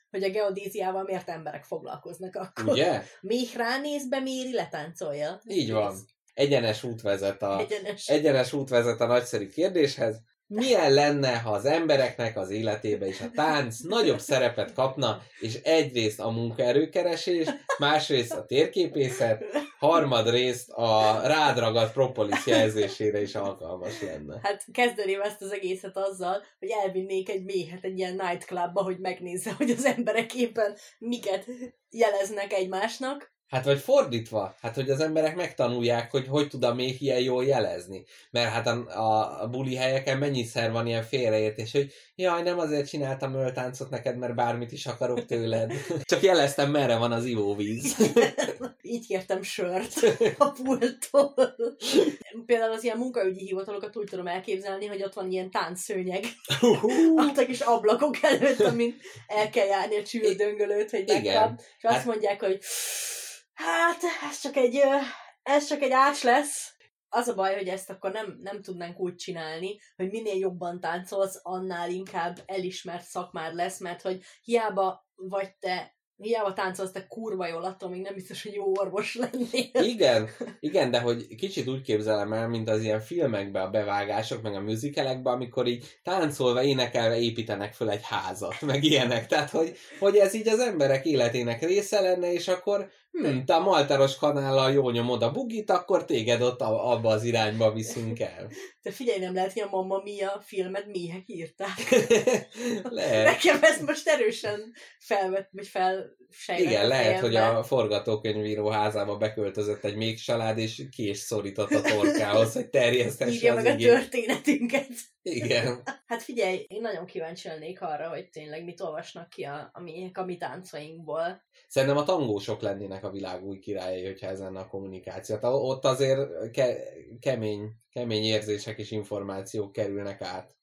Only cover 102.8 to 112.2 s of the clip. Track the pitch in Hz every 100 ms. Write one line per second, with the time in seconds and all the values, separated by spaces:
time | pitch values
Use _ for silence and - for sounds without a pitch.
102.8 | - - - 110 107 - - 285 320 311
103.8 | 302 302 - 294 220 233 220 208 220 233
104.8 | - _ - 202 190 190 196 190 196 202
105.8 | 185 190 - - _ - - 180 170 107
106.8 | 110 131 113 110 120 113 113 113 110 135
107.8 | 107 101 - 107 113 107 107 104 104 107
108.8 | 107 104 101 104 107 110 101 101 104 104
109.8 | 101 104 110 110 - 117 113 110 110 -
110.8 | 139 - 107 101 - 110 101 101 101 294
111.8 | - 104 294 302